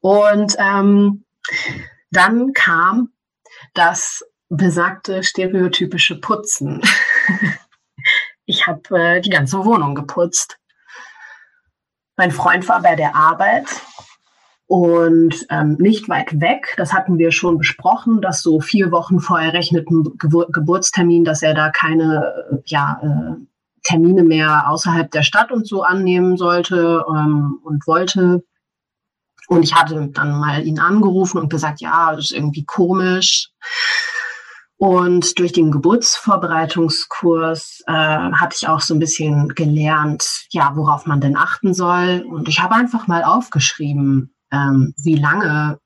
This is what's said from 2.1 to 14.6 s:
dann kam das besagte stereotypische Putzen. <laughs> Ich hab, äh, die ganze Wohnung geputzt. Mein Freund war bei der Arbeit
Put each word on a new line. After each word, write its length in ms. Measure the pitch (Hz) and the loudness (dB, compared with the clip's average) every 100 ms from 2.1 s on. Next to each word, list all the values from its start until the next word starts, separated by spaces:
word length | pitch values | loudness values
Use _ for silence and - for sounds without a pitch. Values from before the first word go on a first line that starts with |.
dann 420 | 190 190 233 262 | 0 2 2 0
kam 580 | 269 196 165 180 220 240 _ _ _ _ - - | 0 0 2 2 2 -2 _ _ _ _ -20 -12
das 500 | - 170 - - - - _ _ | 0 0 0 -8 -10 -18 _ _
besagte 720 | 160 190 165 180 196 - 190 | 0 0 2 -2 -4 -8 -6
stereotypische 960 | 185 - 185 190 180 - 180 175 - 156 | -4 -4 -2 0 0 0 -4 -2 -4 -4
Putzen. 640 | - 214 208 - 143 147 - | -6 -6 -4 -6 -6 -2 0
<laughs> 60 | - - - - 185 185 - _ _ _ - 1047 - - _ - | 0 0 0 0 -2 -4 -6 _ _ _ -6 -2 -2 -4 _ -6
Ich 200 | 147 - | -2 -2
hab, 240 | 156 - | -4 -4
äh, 300 | 185 170 175 | 0 2 0
die 100 | 190 | 0
ganze 340 | 175 135 190 | 0 0 0
Wohnung 300 | 196 226 143 | 2 2 0
geputzt. 640 | 139 143 - 175 - - - _ _ _ - - - - - _ _ _ _ _ _ _ - | -6 -8 -4 -2 -2 -6 -12 _ _ _ -20 -20 -20 -20 -20 _ _ _ _ _ _ _ -2
Mein 140 | 175 | -2
Freund 380 | 135 156 175 - | 0 0 0 0
war 140 | - | 2
bei 120 | 185 | 2
der 200 | 156 151 - | 2 0 2
Arbeit 500 | 156 165 196 - 277 - - - - _ _ _ _ _ | 2 2 0 0 -2 -14 -16 -20 -20 _ _ _ _ _